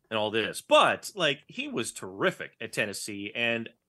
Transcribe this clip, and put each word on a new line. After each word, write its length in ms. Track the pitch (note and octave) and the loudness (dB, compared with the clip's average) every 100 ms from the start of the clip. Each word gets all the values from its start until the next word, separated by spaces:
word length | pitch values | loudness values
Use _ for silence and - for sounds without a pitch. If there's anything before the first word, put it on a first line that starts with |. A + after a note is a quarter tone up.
| - | -4
and 80 | A2 | -2
all 140 | G#2+ | 0
this. 300 | A2 F#2+ - | 0 -2 -4
But, 500 | - D4+ D#3 G2+ - - | 4 6 6 4 -4 0
like, 260 | D#3 C#3+ _ | 0 0 _
he 200 | - C#4+ | -10 -6
was 240 | A#3 - | -4 -6
terrific 640 | - F#2+ G2 F3+ - D2 - | -6 -12 -2 -2 -2 -12 -10
at 140 | A2+ | -8
Tennessee, 580 | - G#2+ F#2+ - G2+ G2+ A#2 | -4 -2 -4 -8 -8 -8 -2
and, 340 | A#2+ A#2 A2+ _ | 0 0 -4 _